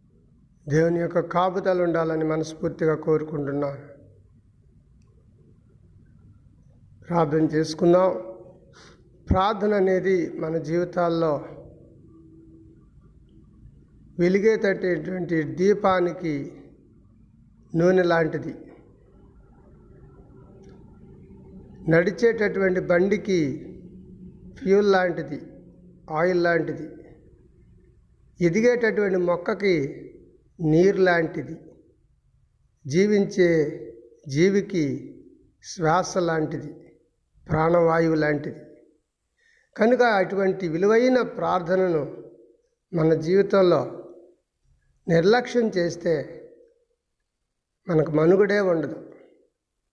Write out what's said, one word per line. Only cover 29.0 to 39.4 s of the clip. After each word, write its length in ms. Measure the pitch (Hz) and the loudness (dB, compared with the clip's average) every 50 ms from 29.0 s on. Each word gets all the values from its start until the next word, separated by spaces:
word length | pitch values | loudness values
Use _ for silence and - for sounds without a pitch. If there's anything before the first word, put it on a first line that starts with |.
| 208 196 185 185 | -2 0 0 0
మొక్కకి 560 | 180 175 175 175 - - 220 180 196 202 180 156 139 147 - - - - - - - - _ _ _ _ _ - | 0 0 -2 -2 -2 -6 -6 -2 0 0 0 0 -2 -4 -8 -12 -18 -20 -20 -20 -20 -20 _ _ _ _ _ -4
నీరు 420 | 170 156 156 160 180 190 196 185 | 0 2 4 4 4 4 4 2
లాంటిది, 540 | 185 180 175 170 165 156 160 165 139 127 - - - - - _ _ _ _ _ _ _ _ _ _ _ _ _ _ _ _ _ _ _ _ _ - | 2 2 2 2 0 -2 -4 -8 -10 -10 -12 -16 -18 -20 -20 _ _ _ _ _ _ _ _ _ _ _ _ _ _ _ _ _ _ _ _ _ -10
జీవించే 640 | 143 135 175 196 208 214 202 202 - - - 180 170 170 160 151 - - - - - - - - - _ _ - 151 | -4 0 0 2 2 2 2 0 0 2 2 2 4 4 2 0 0 -4 -10 -14 -16 -18 -20 -20 -20 _ _ -12 -6
జీవికి 560 | 135 143 170 196 196 202 190 - - 175 151 139 123 - - - - - - - - _ _ _ _ _ - | -2 2 2 2 2 0 -2 -2 -2 -2 -2 -2 -4 -6 -10 -14 -20 -20 -20 -20 -20 _ _ _ _ _ -20
శ్వాస 480 | - - - 165 156 160 180 185 - - 190 | -16 -8 -4 0 0 2 0 0 -2 -2 -2
లాంటిది, 520 | 180 165 160 160 156 143 156 147 - - - - - - _ _ _ _ _ _ _ _ _ _ - | -2 -2 -2 -2 -2 -4 -6 -8 -10 -12 -16 -18 -20 -20 _ _ _ _ _ _ _ _ _ _ -8
ప్రాణవాయువు 680 | - 156 156 160 165 170 175 170 165 160 165 165 165 160 | -4 -2 0 2 4 4 4 4 4 2 2 2 2 2
లాంటిది. 480 | 156 151 151 151 147 - - - - - - - - _ _ _ _ _ _ _ _ _ _ _ _ | 2 0 0 0 -2 -4 -8 -12 -14 -18 -20 -20 -20 _ _ _ _ _ _ _ _ _ _ _ _